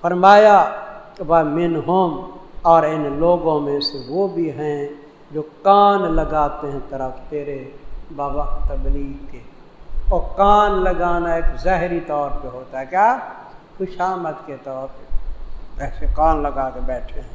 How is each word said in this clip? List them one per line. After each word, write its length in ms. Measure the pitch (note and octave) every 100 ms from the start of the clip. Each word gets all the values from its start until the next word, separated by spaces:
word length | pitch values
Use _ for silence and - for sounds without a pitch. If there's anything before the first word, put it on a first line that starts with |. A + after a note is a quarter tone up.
فرمایا، 640 | F3 F3+ F#3+ G#3 G#3+ G3+ D#3 - - - - - E3
وَمِنْهُمْ، 1000 | E3 D3+ D3+ E3+ D#3+ D#3 F3+ F3+ D3+ - - - -
اور 200 | E3+ E3
ان 300 | D#3 D#3 D3 C#3+
لوگوں 420 | E3 F3 D#3 D3+
میں 200 | D3 C#3+
سے 180 | C#3+ C#3 A#2+
وہ 200 | D#3+ G3
بھی 240 | E3+ D#3+
ہیں 360 | B2 D3+ D3 C#3+ - - - -
جو 120 | D3+ D3+ -
کان 500 | G3 G3+ G3+ G3+ F3
لگاتے 580 | D#3+ D#3 D3+ D3 - D3
ہیں 80 | C#3 -
طرف 240 | C3+ C3+ - -
تیرے 360 | D3+ C#3+ C3+ B2+ - - - - C#3+
بابا 280 | C#3+ D3 C#3+ - -
تبلیغ 580 | C#3 - C#3 C#3 C#3 C#3
کے۔ 80 | A#2+ - - - - - - -
اور 120 | F#3+ - -
کان 360 | G3 G#3 G#3
لگانا 600 | G3 F#3 F3+ F3 F3 E3+
ایک 100 | E3 E3 -
ظاہری 380 | F#3 F#3 F3 E3+ -
طور 240 | D3 C#3+ C#3+
پہ 60 | C3
ہوتا 280 | B2 C3 C3+
ہے، 60 | C#3+
کیا؟ 300 | F3+ G#3+ B3+ - - - - - -
خوشامد 680 | F#3 - F3+ F#3 E3+ D3+ -
کے 100 | C3+
طور 220 | C#3 C3 C3+
پہ، 300 | - - - - - - - - -
ایسے 260 | C3+ - - -
کان 260 | D#3+ D#3
لگا 280 | C#3+ C#3 C3
کے 60 | B2+ B2+
بیٹھے 340 | B2 - C3+
ہیں۔ 80 | B2+